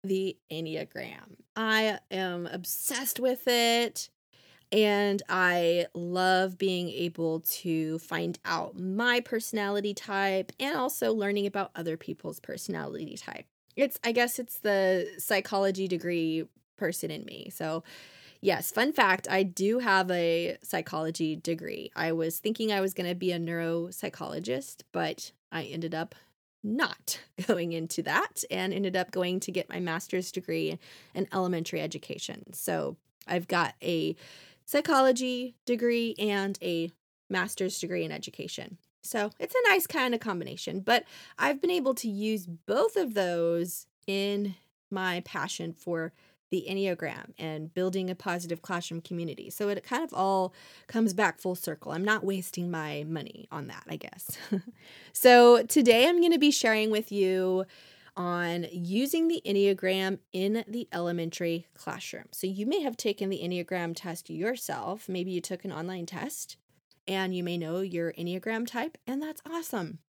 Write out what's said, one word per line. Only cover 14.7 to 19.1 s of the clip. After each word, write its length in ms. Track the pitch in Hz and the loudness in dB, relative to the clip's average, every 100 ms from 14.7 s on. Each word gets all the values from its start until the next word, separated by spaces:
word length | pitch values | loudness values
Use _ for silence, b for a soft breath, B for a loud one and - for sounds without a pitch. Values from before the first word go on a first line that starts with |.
| 196 190 185 175 180 | 4 4 4 2 -6
psychology 680 | - 202 202 196 196 190 190 | 0 0 2 0 2 0 -2
degree 560 | 180 175 170 160 160 - _ _ _ | -2 0 0 0 0 -4 _ _ _
person 360 | 180 170 160 | -4 -2 -6
in 120 | 156 | -8
me. 260 | - - - | -10 -14 -14
So 340 | - 160 160 - B B B B B | -8 -4 -4 -8 B B B B B
yes, 300 | 196 175 - | 0 0 0
fun 200 | - 262 | 0 0
fact, 380 | 311 208 | 4 4